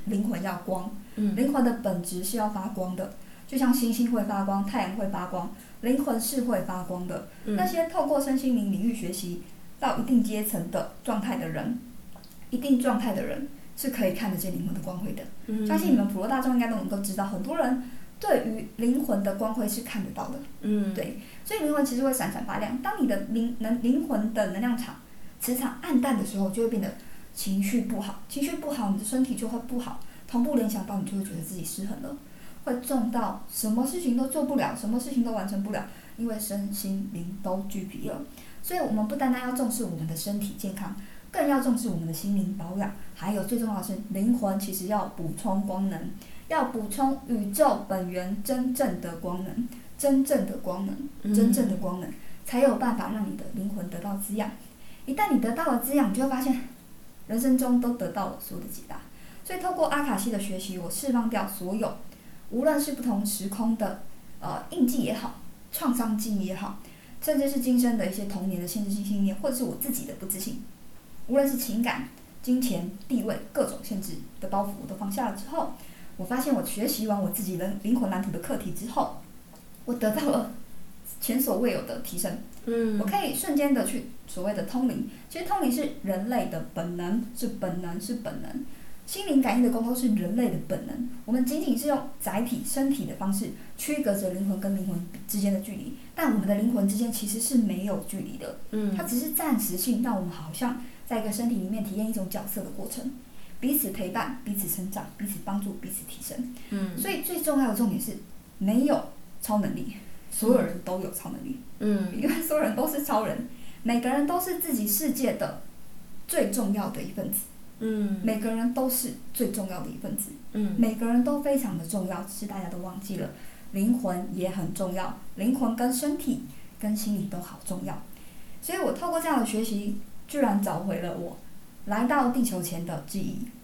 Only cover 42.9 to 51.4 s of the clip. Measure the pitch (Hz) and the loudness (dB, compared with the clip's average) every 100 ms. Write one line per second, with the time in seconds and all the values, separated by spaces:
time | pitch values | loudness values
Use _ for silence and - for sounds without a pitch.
42.9 | - - - 185 208 - 240 220 196 175 | -4 -8 -6 -2 0 0 0 2 0 -2
43.9 | 185 - 190 220 240 196 196 - - 185 | -4 -2 0 4 4 4 2 0 -4 0
44.9 | 214 202 - 165 - 220 196 202 185 196 | 0 0 -2 -4 -2 0 2 2 2 0
45.9 | 160 175 - - - - 320 240 226 208 | 0 -6 -8 -10 -12 -2 0 2 -2 -4
46.9 | - 269 269 - 226 202 202 285 202 - | 2 2 2 0 0 0 6 6 6 0
47.9 | 190 180 180 185 208 - 254 254 254 233 | -2 0 -2 -2 -2 0 2 2 2 2
48.9 | 175 175 170 175 185 190 226 240 - - | 2 -4 -6 -4 -4 -4 -2 -4 -4 -12
49.9 | - 277 269 277 262 190 185 185 185 196 | 0 4 6 6 4 2 -2 -4 -2 -2
50.9 | - - - 208 208 | -4 -6 -4 4 6